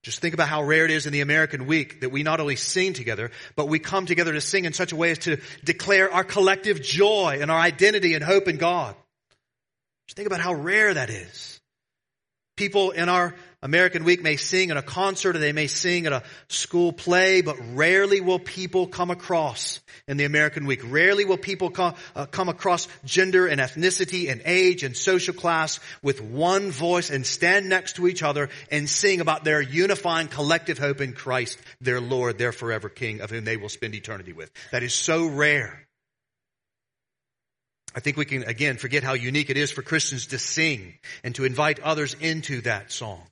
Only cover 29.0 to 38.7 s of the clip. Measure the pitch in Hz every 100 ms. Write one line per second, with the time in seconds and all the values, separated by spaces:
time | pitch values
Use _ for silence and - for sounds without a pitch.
29 | 202 185 160 156 156 151 135 151 190 196
30 | 175 165 156 135 147 165 165 139 143 139
31 | 135 113 131 127 120 - - - 127 123
32 | 120 131 123 110 120 117 117 110 104 -
33 | 110 107 101 113 110 113 104 - 113 107
34 | - 101 90 82 78 - - 123 123 -
35 | - 165 165 143 147 147 107 - _ _
36 | _ _ _ _ _ _ _ _ _ _
37 | _ _ _ _ _ _ _ _ - 123
38 | 147 147 147 139 113 113 147